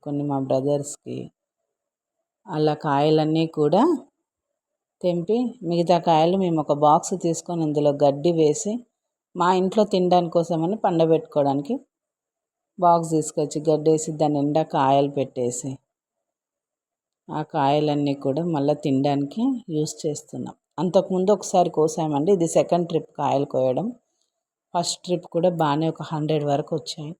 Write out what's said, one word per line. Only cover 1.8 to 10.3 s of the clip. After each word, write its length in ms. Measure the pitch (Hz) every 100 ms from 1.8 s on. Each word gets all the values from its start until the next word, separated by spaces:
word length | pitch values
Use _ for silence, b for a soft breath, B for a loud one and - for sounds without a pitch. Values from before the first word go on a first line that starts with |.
| _ _ _ _ _ _ 214
అలా 280 | 165 151
కాయలన్నీ 720 | 151 156 139 151 156 156 156 160
కూడా 360 | 160 147 175 294 302 - _ _ _ _ _ _ _ _ _
తెంపి 360 | 180 175 165 226 247 -
మిగతా 360 | 170 170 170 175
కాయలు 380 | 170 160 165 190
మేము 240 | 185 165
ఒక 120 | 147
బాక్స్ 420 | 143 151 156 - 185
తీసుకొని 420 | 170 160 - 170
అందులో 280 | 156 147 147
గడ్డి 420 | 139 147 139 156
వేసి 400 | 165 156 147 208 233 - _ _ _ _ 180
మా 120 | 175
ఇంట్లో 300 | 185 185 185
తినడానికి 480 | 208 190 180 180 170